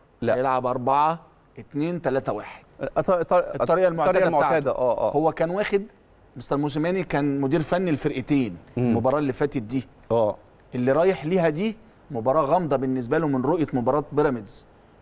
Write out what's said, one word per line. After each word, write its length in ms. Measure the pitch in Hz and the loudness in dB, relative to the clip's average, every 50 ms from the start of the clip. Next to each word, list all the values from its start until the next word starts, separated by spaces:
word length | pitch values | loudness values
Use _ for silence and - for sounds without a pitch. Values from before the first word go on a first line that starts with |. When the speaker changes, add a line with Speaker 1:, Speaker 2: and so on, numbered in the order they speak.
| _ _ _ _ | _ _ _ _
Speaker 1:
لا. 160 | 117 117 110 | -2 0 0
Speaker 2:
يلعب 300 | 127 131 135 131 127 123 | 2 2 0 0 0 0
أربعة 540 | 123 127 127 120 135 135 143 151 160 170 165 - - _ _ _ _ _ - | -2 -4 -2 0 2 2 4 2 2 0 -4 -8 -18 _ _ _ _ _ -20
اتنين 440 | - - - 143 156 170 180 165 | -20 -10 -6 -4 -4 -2 -4 -4
تلاتة 300 | - 135 131 131 - 135 | -2 -2 0 0 -2 -2
واحد. 320 | 104 107 98 - - - - _ _ - | -4 -6 -8 -12 -16 -20 -20 _ _ -10
Speaker 1:
أط-، 40 | - - - 160 | -10 -4 -2 -2
أط-، 340 | 151 196 185 170 160 - | 0 2 0 0 2 2
Speaker 2:
الطريقة 560 | 185 180 151 - - 135 120 180 165 180 185 175 | 2 2 2 2 0 -2 0 2 4 4 4 2
المعتادة 300 | 165 160 156 185 185 185 | 2 2 2 2 4 4
Speaker 1:
الطريقة 80 | 185 165 | 2 4
المعتادة، 320 | 165 143 156 147 165 156 | 4 2 2 2 2 2
Speaker 2:
بتاعته. 180 | 143 127 - - | 0 0 0 0
Speaker 1:
آه، 200 | 127 123 107 - | 0 0 2 2
آه. 140 | 110 107 | 0 0
Speaker 2:
هو 200 | - 147 156 156 | 2 2 2 0
كان 180 | 156 - 165 170 | 0 0 -2 -2
واخد، 320 | 180 202 208 - 208 196 208 - - _ _ _ _ _ - - _ | 0 -2 -2 0 0 -2 -2 -4 -12 _ _ _ _ _ -20 -20 _
مستر 200 | 131 - - 147 | -18 -6 -4 -2
موسيماني 480 | 139 147 147 131 156 156 175 185 190 170 | -2 -2 -2 -2 -2 -2 0 -2 -2 -2
كان 360 | - 156 143 147 143 139 139 | -2 -2 -2 0 0 0 -2
مدير 200 | 139 131 156 170 | 0 0 0 -2
فني 300 | 147 - 180 180 190 175 | 0 0 -2 -2 0 -2
الفرقتين 640 | 147 127 - 147 98 131 113 - 147 139 123 101 85 85 - - - | -2 -2 -2 -4 -4 -4 -2 0 0 0 0 -2 -6 -10 -16 -8 -4
Speaker 1:
مم. 80 | 120 123 | -2 0
Speaker 2:
المباراة 340 | 120 113 117 113 131 135 151 | 2 2 2 2 2 0 2
اللي 140 | 147 135 | 0 -2
فاتت 300 | 123 - 147 143 - 135 | -2 -2 -4 -2 -2 -6
دي. 260 | 107 107 127 135 - - - - - - | -6 -4 -6 -6 -6 -8 -16 -20 -4 0
Speaker 1:
آه. 260 | 113 117 107 104 - - - - - - - - - | 2 2 2 2 0 -4 -12 -20 -20 -20 -18 -10 -6
Speaker 2:
اللي 180 | 123 123 131 | -2 0 2
رايح 340 | 135 156 180 190 180 - 151 | 2 4 4 2 2 0 -2
ليها 220 | 156 190 180 165 165 | -2 0 2 2 2
دي 280 | 151 165 208 226 208 - - - - - - - | 0 0 -4 -4 -6 -8 -14 -20 -20 -20 -16 -10
مباراة 320 | 147 117 110 131 139 160 | -8 -4 -2 0 2 2
غامضة 340 | 147 135 160 185 175 139 143 | 2 2 2 0 2 0 0
بالنسبة 420 | 123 135 131 131 131 120 117 151 160 | 0 0 -2 -2 -2 -2 -2 -2 0
له 100 | 165 147 | 0 0
من 140 | 135 127 | 0 0
رؤية 240 | 123 143 175 170 143 - | 0 0 0 0 0 -2
مباراة 320 | 143 123 117 131 135 151 143 - | -2 0 0 2 0 0 -2 -2
بيراميدز. 540 | 135 143 151 147 127 113 98 98 - - - - - - _ _ _ - | 0 0 2 2 0 -4 -8 -12 -18 -20 -20 -20 -20 -20 _ _ _ -14